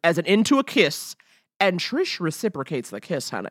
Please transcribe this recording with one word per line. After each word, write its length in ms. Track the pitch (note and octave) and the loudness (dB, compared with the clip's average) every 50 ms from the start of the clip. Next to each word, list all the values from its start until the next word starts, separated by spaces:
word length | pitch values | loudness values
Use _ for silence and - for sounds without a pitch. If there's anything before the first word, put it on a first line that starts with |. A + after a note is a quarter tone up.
| - | 2
as 140 | E3+ E3+ | 2 2
an 80 | E3+ E3 | 2 2
into 340 | - G3 G#3+ A3 - C#4+ C4+ | 2 4 4 6 4 4 2
a 40 | C4+ | 2
kiss. 520 | - - - F#3 C#3+ - - - - - _ _ _ _ _ _ _ _ - | 2 2 2 2 2 2 -4 -10 -14 -16 _ _ _ _ _ _ _ _ 0
And 200 | G3 G3 F3+ F3 | 2 2 2 0
Trish 400 | - - A#3+ D#4 F#4+ - - - | -4 -4 -2 -2 -2 -2 -4 -4
reciprocates 680 | F3+ D#3+ D#3 - - G#3+ - - - - D#3+ B2+ A#2 - | -4 -4 -4 -2 -4 -4 -4 -4 -6 -6 -6 -6 -6 -8
the 120 | G#2 G#2 | -12 -12
kiss, 280 | - - F3 C#3 - - | -8 -6 -6 -6 -6 -6
honey. 200 | - G2+ F#2+ - | -8 -8 -8 -8